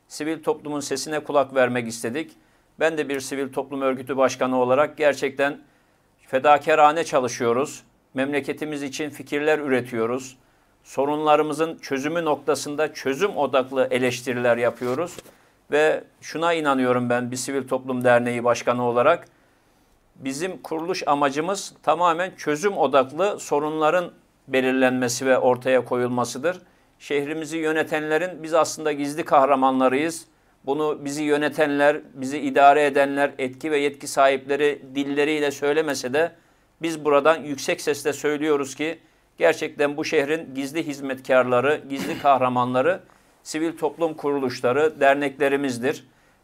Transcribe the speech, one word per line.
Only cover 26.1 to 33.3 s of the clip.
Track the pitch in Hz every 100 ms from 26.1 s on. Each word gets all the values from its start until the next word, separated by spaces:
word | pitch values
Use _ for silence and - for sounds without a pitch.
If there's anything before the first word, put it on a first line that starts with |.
| 123 117 127 160 180 _ _ _ _
Şehrimizi | - 143 143 160 147 165
yönetenlerin | 156 156 156 156 151 156 180 151
biz | 156
aslında | 160 156 - 151
gizli | 143 143 151 -
kahramanlarıyız. | 151 135 135 131 131 131 - 160 160 - _ _ _ 131
Bunu | 147 151 135 143
bizi | 147
yönetenler, | 147 147 151 147 147 143 143 151 -
bizi | 139 131 147
idare | 135 139 143 147 147
edenler, | 139 139 139 139